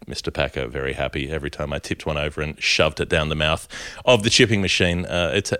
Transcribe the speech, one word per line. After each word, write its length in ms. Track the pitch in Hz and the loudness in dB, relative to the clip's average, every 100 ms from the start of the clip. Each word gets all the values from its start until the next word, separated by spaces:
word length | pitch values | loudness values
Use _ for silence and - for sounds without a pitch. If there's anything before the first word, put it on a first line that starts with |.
| - | -12
Mister 220 | - - | -8 -6
Packer 380 | 78 69 69 62 | -2 -2 -2 -6
very 260 | 67 67 | -4 -4
happy 380 | 69 69 76 69 | -2 -4 -4 -4
every 180 | 78 71 | -4 -6
time 240 | - 73 | -6 -4
I 60 | 71 | -4
tipped 260 | - - - | -6 -6 -4
one 120 | 76 | -2
over 240 | 76 76 | -2 -4
and 200 | 76 73 | -6 -4
shoved 380 | - - 80 - | 0 2 2 0
it 100 | 76 | 0
down 200 | 85 76 | 0 2
the 60 | 76 | 0
mouth 320 | 78 78 - - - - - | 0 0 -4 -14 -14 -2 4
of 160 | 123 | 6
the 60 | 107 | 6
chipping 320 | - 120 107 | 4 6 4
machine. 440 | 92 - 90 87 90 | 2 2 2 2 0
Uh, 260 | 87 85 | 0 0
it's 180 | 82 | 0
a, 60 | 104 | 0